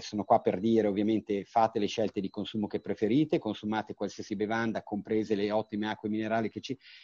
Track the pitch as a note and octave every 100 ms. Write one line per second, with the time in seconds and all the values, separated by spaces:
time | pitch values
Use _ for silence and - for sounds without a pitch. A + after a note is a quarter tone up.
0 | - G#2 F#2 A2 - F#2+ A2+ A2+ G#2 G2
1 | G#2 A2 - G2+ F2+ A#2+ A2 A2+ G2+ -
2 | G2+ - F#2+ - F#2+ A2 G2+ G2+ - G2
3 | G#2 C3 D3+ E3 A2 G2+ G#2+ A2 - G2+
4 | G2+ - G2+ G2+ G#2 A2+ A#2 G2 - G#2
5 | - A2 G#2 G2+ G#2 G#2+ G#2+ G#2 G#2+ G#2+
6 | G#2+ A2 A2 A2+ G#2+ G#2+ - B2+ - -